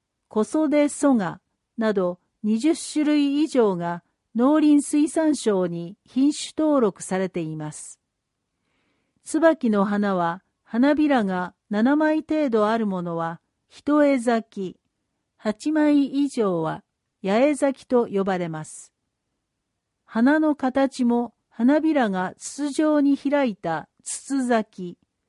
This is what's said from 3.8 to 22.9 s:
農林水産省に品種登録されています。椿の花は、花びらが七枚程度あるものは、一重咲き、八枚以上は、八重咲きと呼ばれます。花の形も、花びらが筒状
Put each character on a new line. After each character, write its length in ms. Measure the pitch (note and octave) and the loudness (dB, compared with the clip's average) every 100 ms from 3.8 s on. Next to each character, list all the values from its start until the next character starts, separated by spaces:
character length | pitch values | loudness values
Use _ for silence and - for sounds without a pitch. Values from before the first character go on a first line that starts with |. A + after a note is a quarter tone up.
| E3+ E3+ - _ _ | -6 -8 -12 _ _
農 260 | A3 B3+ D#4 | 0 2 4
林 220 | D4+ D4 | 6 4
水 260 | - D4 D4 | 4 0 0
産 280 | - D#4 C4+ | 0 0 0
省 300 | A3 G3 F3+ | 0 0 -2
に 300 | E3+ E3+ G3+ | -4 -10 -16
品 280 | _ B3+ C#4+ | _ 0 0
種 200 | D4 - - | 0 -8 -2
登 260 | D#4 C#4+ | 2 2
録 200 | G#3+ - | 2 -2
さ 140 | - F#3 | -6 -4
れ 120 | F#3+ | -4
て 120 | F3+ | -4
い 160 | D#3+ D#3 | -8 -8
ま 160 | D3+ | -10
す。 280 | - - - _ _ _ _ _ _ _ _ _ _ _ _ | -12 -20 -20 _ _ _ _ _ _ _ _ _ _ _ _
椿 460 | - D#4 D#4+ D#4+ A#3 | -6 2 2 2 0
の 140 | G#3 | 0
花 320 | G3 G#3 G3+ F#3 | 0 0 0 0
は、 260 | E3+ F3 _ _ | -2 -4 _ _
花 300 | _ A3+ C#4 | _ 0 2
び 140 | D4+ D4+ | 2 2
ら 160 | C4 | 2
が 300 | G3 F#3 F3 - _ | 0 -4 -6 -12 _
七 260 | G#3 A#3+ D4 | 0 2 2
枚 260 | D#4 D#4 | 2 0
程 280 | - D#4 C#4+ | -2 -2 0
度 160 | A3 G#3 | 2 2
あ 100 | A#3 | 0
る 100 | G#3+ | -2
も 160 | F#3 | -4
の 140 | F3 E3 | -4 -6
は、 240 | E3 E3+ _ _ _ | -6 -8 _ _ _
一 360 | - - D4+ | -10 0 2
重 140 | C#4+ C4+ | 4 2
咲 560 | A#3 A#3 A3 - F#3 | 0 -2 -4 -10 -10
き、 60 | - _ _ _ _ _ _ | -10 _ _ _ _ _ _
八 340 | G#3+ G#3 D4+ | -6 -4 -2
枚 360 | D#4 D4+ D4 C4+ | 2 4 4 2
以 220 | C#4 C#4+ | 0 -2
上 340 | - G3+ E3+ | 0 -2 0
は、 200 | D#3 D#3 - _ _ _ | -4 -6 -14 _ _ _
八 160 | F#3+ G#3+ | -2 2
重 160 | C#4+ | 2
咲 260 | C#4+ C#4 C4+ | 2 -2 -4
き 20 | |
と 240 | - B3 A#3 | -2 0 0
呼 120 | G3 | -2
ば 120 | G3 F3+ | -2 -2
れ 120 | F3 | -4
ま 160 | D#3 | -8
す。 280 | D#3 - - _ _ _ _ _ _ _ _ _ _ _ | -12 -18 -20 _ _ _ _ _ _ _ _ _ _ _
花 360 | _ A3 B3 D#4 | _ 0 2 4
の 160 | D#4 D4 | 2 0
形 480 | C4 C4+ C4+ - | -2 0 -2 0
も、 300 | A#3+ A#3+ A#3+ - _ | 0 0 -4 -12 _
花 320 | - A#3+ D4+ | 0 2 4
び 120 | D#4 | 2
ら 160 | D4 A3 | 0 0
が 260 | F#3 F#3 - | -2 -6 -8
筒 320 | - - C#4+ | -14 -8 -6
状 300 | C#4 D#4 | 0 2